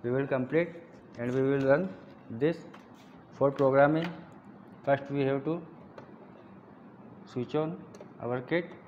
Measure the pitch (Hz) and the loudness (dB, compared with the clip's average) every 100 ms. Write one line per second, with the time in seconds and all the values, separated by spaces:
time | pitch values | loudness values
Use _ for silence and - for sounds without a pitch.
0 | 120 131 139 135 127 156 170 - - - | 0 -2 0 -2 0 0 0 -6 -18 -20
1 | - - 120 131 135 139 135 147 190 - | -20 -8 -2 0 2 2 4 4 2 -8
2 | - - - 113 147 170 - - - - | -18 -20 -14 0 0 0 -10 -20 -20 -20
3 | - - - - 139 143 135 135 143 156 | -20 -20 -20 0 0 4 4 8 6 4
4 | 175 - - - - - - - - 139 | -2 -8 -16 -20 -20 -20 -20 -8 0 0
5 | - 143 135 139 143 170 170 - - - | 0 0 0 0 -2 -6 -8 -20 -20 -20
6 | - - - - - - - - - - | -20 -20 -20 -20 -20 -20 -20 -20 -20 -20
7 | - - - 127 120 151 156 180 - - | -20 -20 -12 -8 -4 -2 -2 -6 -14 -18
8 | - - 117 127 127 165 175 - | -20 -10 -6 -6 -2 -2 -2 -16